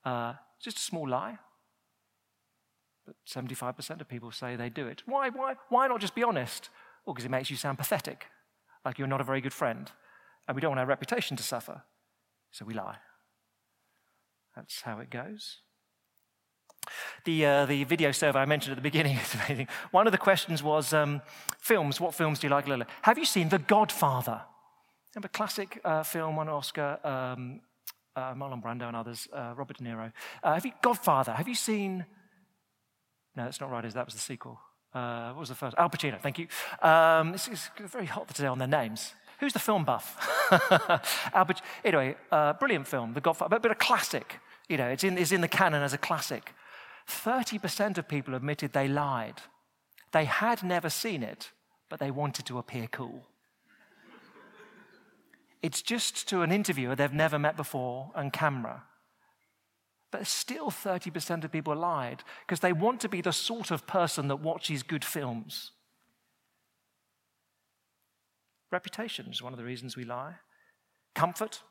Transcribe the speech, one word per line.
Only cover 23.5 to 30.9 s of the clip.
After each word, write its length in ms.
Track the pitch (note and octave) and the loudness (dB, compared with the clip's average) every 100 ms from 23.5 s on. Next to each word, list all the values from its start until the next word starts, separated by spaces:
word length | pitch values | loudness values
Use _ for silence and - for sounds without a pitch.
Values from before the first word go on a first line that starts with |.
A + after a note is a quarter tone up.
| F#3+ | 4
Godfather? 840 | C#3 G#3 G3+ - D3 B2+ B2 A2 - _ _ _ _ _ _ | 6 6 6 4 2 2 -2 -6 -10 _ _ _ _ _ _
Remember, 140 | A3 G3 | -14 -10
classic, 520 | - G#3+ - G3 - | -4 -4 -4 -6 -4
uh, 200 | F3+ D#3 | 0 0
film, 320 | D#3 E3+ D#3+ D#3 | 0 -2 -2 -2
won 120 | D#3 | -2
an 60 | |
Oscar, 440 | D3 C3+ - C#3+ - | -4 -4 -4 -2 -2
um, 560 | D3+ C3+ B2+ B2+ B2 A2+ _ _ - - _ C3+ | -4 -2 -4 -6 -8 -12 _ _ -20 -20 _ -8
uh, 160 | C3 | -6
Marlon 280 | C3 C#3 B2 | -6 -8 -6
Brando 240 | A#2 A#2+ A#2+ | -6 -6 -6
and 100 | A#2 | -6
others, 320 | A2+ A2 - | -6 -10 -10
uh, 200 | C#3 A#2+ A#2+ | -8 -8 -8
Robert 220 | C3+ - | -10 -10
De 60 | |
Niro. 280 | A#2+ A2+ A2+ - - - | -8 -8 -10 -12 -16 -2
Uh, 120 | C#3+ | 2
have 100 | D#3 | 2
you, 80 | C4 - | 0 2
Godfather, 500 | B3 | 2